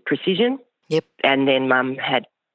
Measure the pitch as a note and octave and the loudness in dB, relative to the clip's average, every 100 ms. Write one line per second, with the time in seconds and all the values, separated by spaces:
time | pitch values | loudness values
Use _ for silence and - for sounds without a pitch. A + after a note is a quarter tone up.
0 | - C#3+ - F3+ A#3+ C4+ _ _ - D#3+ | -4 -4 -2 0 0 -2 _ _ -4 -4
1 | - _ - C3+ C#3 C3 C3 B2+ C3 C3 | -4 _ 0 2 2 2 2 0 0 -4
2 | - B2+ A2 _ _ | -2 -4 -4 _ _